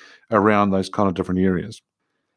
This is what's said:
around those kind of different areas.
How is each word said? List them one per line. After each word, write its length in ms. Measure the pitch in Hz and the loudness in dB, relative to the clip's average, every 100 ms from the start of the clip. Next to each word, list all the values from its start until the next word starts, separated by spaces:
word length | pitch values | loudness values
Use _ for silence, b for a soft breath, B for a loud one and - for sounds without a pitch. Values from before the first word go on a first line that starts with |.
| b b b | b b b
around 400 | 110 101 104 101 | 2 4 2 2
those 180 | 95 95 | 0 -2
kind 200 | - 101 | -2 -2
of 60 | |
different 260 | 90 92 92 | -2 -2 0
areas. 420 | 95 90 107 - _ _ _ _ _ | 0 -2 -6 -14 _ _ _ _ _